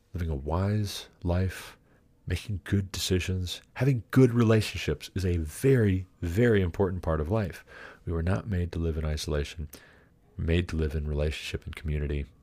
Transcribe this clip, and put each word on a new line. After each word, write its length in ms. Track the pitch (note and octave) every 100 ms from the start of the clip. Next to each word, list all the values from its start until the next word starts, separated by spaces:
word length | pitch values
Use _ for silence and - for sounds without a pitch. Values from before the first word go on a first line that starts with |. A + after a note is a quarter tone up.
| _
living 160 | F2 E2+
a 60 | D2
wise 720 | C#2 D#2+ G2 G#2+ G#2 - - _
life, 540 | - F2 F#2 - - - _ _ _ _ -
making 340 | F2 - G2 -
good 260 | G2+ G2
decisions. 720 | - - F#2 F2+ F#2 F2+ - - -
Having 280 | C3 B2+ -
good 220 | C3 C3
relationships 760 | A#2+ A2+ A2 G#2 F#2+ - D2 - -
is 100 | F#2
a 120 | F2
very, 680 | D#2 - C3+ C3 G#2+ F#2 F#2+ -
very 400 | F2 F2 B2 G#2+
important 400 | F2+ - G2 F#2
part 200 | - D#2
of 100 | D#2
life. 320 | A2 G2+ - - - - - -
We 60 |
were 120 | E2+
not 260 | E2 G2 B2
made 220 | F2+ F2
to 60 | E2
live 180 | E2 D#2
in 80 | D#2
isolation. 640 | D2+ - D2+ D2 - D2 - - - _ _ _ -
We're 80 | D#2+
made 220 | E2+ E2+
to 60 | D#2
live 200 | D#2 D#2
in 120 | D2
relationship 580 | D2 D2+ D2+ - - -
and 100 | -
community. 500 | D#2 D2+ D2 D2 C#2 -